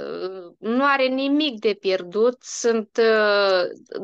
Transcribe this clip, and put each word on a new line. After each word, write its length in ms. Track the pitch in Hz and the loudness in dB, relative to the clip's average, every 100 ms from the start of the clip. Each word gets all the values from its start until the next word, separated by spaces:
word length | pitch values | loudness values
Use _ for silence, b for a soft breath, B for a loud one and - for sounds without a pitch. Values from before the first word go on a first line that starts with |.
| 143 170 185 190 175 - | -6 -8 -8 -10 -16 -10
nu 260 | 208 247 | -4 0
are 240 | 277 277 262 | 2 2 0
nimic 520 | 262 277 285 302 220 | 0 0 0 0 -2
de 140 | 220 | -2
pierdut. 640 | 202 190 185 180 208 233 247 | -2 0 -2 -2 0 0 0
Sunt, 560 | - - 240 226 214 - | -8 -4 0 0 -2 0
uh, 680 | 226 220 208 202 202 185 175 - - - | 4 4 4 2 2 2 0 -6 -12 -10